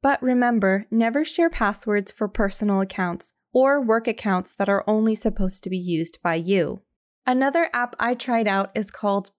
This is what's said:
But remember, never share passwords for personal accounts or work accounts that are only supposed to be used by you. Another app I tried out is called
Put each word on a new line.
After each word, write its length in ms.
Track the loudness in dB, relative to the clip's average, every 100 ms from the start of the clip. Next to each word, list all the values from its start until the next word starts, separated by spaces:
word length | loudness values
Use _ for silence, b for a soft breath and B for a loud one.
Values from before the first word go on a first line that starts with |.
But 220 | 0 0
remember, 640 | 2 2 2 2 2 0 0
never 340 | 0 2 0
share 280 | -2 0 0
passwords 600 | 2 -2 -2 -2 -2 -2
for 160 | -6 -6
personal 540 | -2 -2 0 0 0
accounts 520 | -2 -4 -6 -4 -8 _ _
or 300 | 2 4 2
work 260 | 2 2 0
accounts 460 | -4 0 0 -2
that 160 | -2 0
are 140 | 0 2
only 300 | 2 2 2
supposed 480 | 0 0 0 0
to 80 | -4
be 60 | -6
used 420 | -2 -2 -2 -4
by 140 | -2 -2
you. 480 | 2 2 0 -4 _ _ _ _ 0
Another 420 | 2 2 2 0
app 220 | -2 -4 -2
I 140 | -2
tried 340 | -2 0 0 2
out 220 | 0 -2 -4
is 160 | -6
called 400 | -4 -2 -2 -4